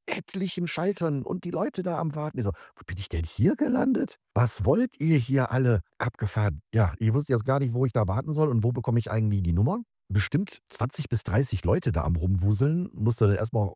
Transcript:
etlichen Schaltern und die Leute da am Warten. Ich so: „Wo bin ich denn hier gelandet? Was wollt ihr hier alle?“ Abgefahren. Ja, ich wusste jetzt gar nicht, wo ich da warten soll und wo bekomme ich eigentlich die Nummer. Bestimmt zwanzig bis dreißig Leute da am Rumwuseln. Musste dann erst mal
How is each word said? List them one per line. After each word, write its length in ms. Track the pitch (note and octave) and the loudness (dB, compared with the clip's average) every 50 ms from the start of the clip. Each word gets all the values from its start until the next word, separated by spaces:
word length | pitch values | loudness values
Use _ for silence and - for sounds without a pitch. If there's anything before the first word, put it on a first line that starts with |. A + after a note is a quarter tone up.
| _ | _
etlichen 600 | - - G3+ - - - F#3+ G3 F3 - F#3 F3 | -8 -8 -8 -8 -8 -6 -4 -4 -4 -4 -4 -4
Schaltern 560 | E3 - D#3+ E3+ G3 G3 - F3 D#3+ D3 C3+ - | -4 -4 -2 -2 -2 -2 -2 -2 -2 -2 -2 -2
und 200 | - - F3+ - | -4 -6 -6 -6
die 80 | F3 | -6
Leute 320 | E3+ E3 G3+ C4+ - - F3+ | -4 -4 -4 -4 -4 -4 -4
da 160 | F3+ E3+ C#3+ | -4 -2 -2
am 160 | E3+ D#3 C#3+ | -2 -2 -4
Warten. 220 | D3+ D3+ D3+ - | -4 -6 -6 -4
Ich 80 | C3 A2 | -2 -2
so: 60 | G2+ F#2+ - - - _ | -2 -4 -4 -12 -20 _
„Wo 60 | - - | -18 -12
bin 100 | - F#2+ | -10 -10
ich 120 | F2+ F#2+ - | -10 -6 -4
denn 160 | - E2 D#2+ | -4 -4 -4
hier 320 | - - - A2+ F#3 - | -4 0 2 2 2 4
gelandet? 580 | - D4+ - B3+ B3+ - C4+ C4 - C#4 - - - _ _ - | 2 0 0 2 2 2 2 2 0 -2 -4 -6 -14 _ _ 0
Was 300 | - A#2+ A2+ - - F#2+ | 0 0 0 0 0 2
wollt 340 | G#2+ D3+ A3 B3+ A#3+ - - | 2 2 2 0 -2 -2 -2
ihr 160 | D3+ D#3+ D#3+ | 2 2 4
hier 340 | C#3 A#2 B2 C3+ C3+ B2+ - | 2 2 2 0 0 0 0
alle?“ 300 | - C3 C3 B2 A#2 F#2 - _ _ | 0 2 2 2 2 2 0 _ _
Abgefahren. 640 | - - A#2 - - G#2+ G2 - A2 G#2 G2+ D2+ D2 - _ - | -6 -6 -6 -4 -4 -6 -2 0 0 0 0 -2 -4 -8 _ 2
Ja, 200 | A2+ G#2 E2+ - - | 2 2 2 0 0
ich 120 | A2 A2 | 0 2
wusste 220 | A2 C#3+ D3 - B2+ | 2 2 2 0 0
jetzt 100 | A2+ G#2+ | 0 2
gar 160 | C3 C3+ C#3 | 0 0 0
nicht, 140 | C#3 B2 A#2 | 0 0 0
wo 120 | B2 C3+ | 0 0
ich 60 | B2 | 2
da 160 | - B2 G#2+ | 2 0 0
warten 260 | F2 G2 B2 - D#3 D3+ | 0 0 -2 -2 -2 0
soll 140 | D3+ D#3 | 0 2
und 160 | D3+ A#2+ A#2 G#2+ | 2 2 2 2
wo 80 | A#2+ | 2
bekomme 280 | B2 B2 A2+ - A#2 A#2 | 0 0 -2 0 0 0
ich 120 | A2 - | 0 0
eigentlich 320 | - A2+ A2 G#2+ G2+ G2 F2+ | -2 0 2 2 2 2 2
die 80 | E2+ | 2
Nummer. 280 | E2 F2+ G#2+ D3 G3 A#3+ A#3 - _ _ _ | 4 4 4 2 2 -2 -6 -10 _ _ _
Bestimmt 520 | - F#2+ G#2 F#2+ - - D#3 G3+ - - - _ - | -2 -2 0 0 0 0 -2 -2 -4 -8 -14 _ -12
zwanzig 400 | - - - B2+ - - D3 - | -6 -4 -4 -4 -4 -6 -4 -2
bis 140 | A#2+ G#2 - | -4 -2 -2
dreißig 420 | - F2+ B2+ C#3 - - F2+ - | 0 0 0 0 0 -2 -2 0
Leute 260 | F2 A2+ F3+ - A#2+ | 2 0 2 0 0
da 120 | - E2 B1+ | -2 0 0
am 120 | D2+ E2+ | 0 0
Rumwuseln. 760 | D#2+ E2 F#2 G2 F2+ F#2 G#2 G#2+ G2 C3+ D3 D#3+ F3 F3+ - - | 0 0 0 0 2 2 0 2 2 2 2 2 0 -2 -4 -6
Musste 320 | - G#2+ A#2+ A2+ - A2+ | -2 -2 -2 2 4 4
dann 120 | G2+ G2+ | 4 4
erst 160 | - A2 A2 - | 2 -2 -2 -2
mal 200 | A2+ G2+ G2 - | -2 -2 -2 -4